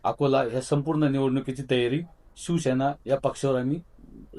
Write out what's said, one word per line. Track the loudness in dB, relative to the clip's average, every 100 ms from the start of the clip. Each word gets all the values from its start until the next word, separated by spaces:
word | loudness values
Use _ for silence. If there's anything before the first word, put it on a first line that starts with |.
अकोला | -4 0 2 2
ह्या | 2 -2
संपूर्ण | 0 -2 0 2
निवडणुकीची | 2 2 2 0 -2 -8 -2
तयारी | 0 2 -2 -4 -14 -20 -14
शिवसेना | -2 0 2 2 0 -2 -2
या | 0
पक्षावर | 0 -2 0 0
आम्ही | 0 -4 -6 -20 -20 -20 -20